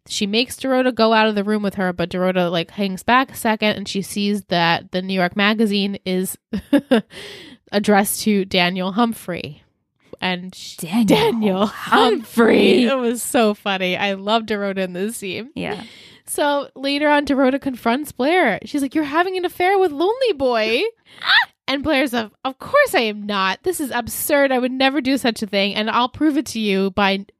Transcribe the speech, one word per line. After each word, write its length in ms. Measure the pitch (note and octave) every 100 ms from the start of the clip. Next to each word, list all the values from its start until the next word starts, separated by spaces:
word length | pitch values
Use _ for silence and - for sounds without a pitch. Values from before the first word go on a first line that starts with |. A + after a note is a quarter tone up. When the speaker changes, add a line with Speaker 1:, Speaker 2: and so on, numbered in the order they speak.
| -
Speaker 1:
She 180 | - G3+
makes 320 | A3 - -
Dorota 360 | C4 B3+ B3+ A3+
go 180 | A3+
out 140 | A3 A3
of 80 | G#3
the 80 |
room 180 | G3+ G#3+
with 140 | G3+ G3+
her, 180 | F#3
but 160 | F3 E3+
Dorota, 400 | F#3 F#3 F#3 F3
like, 200 | E3+ E3
hangs 320 | - G3 F#3
back 280 | - B3 C4+
a 40 | -
second, 420 | A3+ G#3+ G#3+ F#3+
and 100 | G3+
she 140 | G3
sees 420 | F3+ G#3 G3+ G#3 -
that 460 | F3 E3+ E3+ -
the 100 | F#3
New 100 | F#3+
York 220 | F#3+ F3 G3+
Magazine 640 | G3+ A3 A3 G3+ G3 G3+ F#3+
is 300 | F#3 F#3+ - -
<laughs> 1200 | G3 - C#4+ - A3+ - - - - - - -
addressed 500 | G#3 G3+ G3+ G3+ -
to 240 | A3 G3+ F#3+
Daniel 480 | F#3 F3 F#3 F#3
Humphrey. 680 | F#3+ A#3 A3 - E3+ C#3+ D3+ _ _ _ _ _ -
And 320 | F#3 F3+ F#3
sh- 220 | - - -
Speaker 2:
Daniel 280 | D#3 A3 A3
Speaker 1:
Daniel 600 | G#4+ A4+ A#3 G#3+ F#3 G#3
Speaker 2:
Humphrey. 1160 | - - G4+ B4 F4+ A3 A3 A3+ - - -
Speaker 1:
Humphrey. 0 | A#3+
It 120 | C4+
was 260 | A#3 A#3+
so 300 | - C4 G#3+
funny. 420 | G#3 G#3 F#3+ F#3 F3
I 180 | G3+
loved 360 | G3 G3 A3+ A3
Dorota 300 | G#3 G3+ F#3+
in 140 | F#3
this 240 | F3+ G#3 A#3
scene. 340 | F#3+ E3+ B3+ -
Speaker 2:
Yeah. 280 | - - A3+ - - - -
Speaker 1:
So 440 | - D4 C#4+ - -
later 320 | C#4 C#4+ D4
on, 180 | D4 C#4+
Dorota 340 | C4+ C4 C4+
confronts 500 | C#4 A#3+ A#3 B3+ D4
Blair. 480 | - C4+ F4+ C4+ - -
She's 160 | D4
like, 120 | C#4
"You're 100 | D#4+ C#4+
having 320 | D#4 F4+ F#4
an 80 | F4
affair 320 | - F4+ G4
with 120 | F#4
Lonely 420 | C#4+ F4+ B4 B4+ C#4+
Boy." 460 | C4 A3+ A3 A#3+ A4
Speaker 2:
<laughs> 60 | - _ - - G#5 - _ -
Speaker 1:
And 160 | C#4
Blair's 300 | C#4+ C4+ C#4
like, 180 | A3 G#3 _
"Of 140 | C4+ -
course 380 | - C#5+ C5 E4+
I 60 |
am 260 | A3 G#3 G3+
not. 320 | G3+ F#3+ F#3+
This 180 | F#4 E4+
is 120 | C4+
absurd. 600 | A#3+ A3+ - - C#4+ C#4
I 60 | B3+
would 140 | B3+
never 300 | C4 C4+ C#4+
do 180 | B3+ C4+
such 240 | B3 A3
a 20 | G#3+
thing. 280 | G3 G3+ G#3
And 120 | G#3+
I'll 220 | A3 B3+
prove 260 | - D#4 C#4+
it 120 | A#3+
to 120 | A3+
you 300 | G#3 F#3+ G3
by 380 | G3 G3 G3 G3+ _